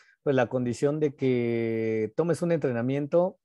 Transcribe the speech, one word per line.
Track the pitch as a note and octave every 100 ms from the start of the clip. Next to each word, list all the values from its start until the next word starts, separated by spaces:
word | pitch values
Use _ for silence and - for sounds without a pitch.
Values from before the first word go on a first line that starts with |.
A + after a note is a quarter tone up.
| _ _
pues | D3+
la | C3 A#2+
condición | B2+ B2 A#2 C#3+ D3+
de | D3+
que | C#3 C3 B2 A#2+ A#2 A2+ A2+ A2 A2 G#2+ -
tomes | E3+ D#3+
un | E3+
entrenamiento, | E3+ C#3+ A#2 B2 C#3 D3 E3+ F3+ -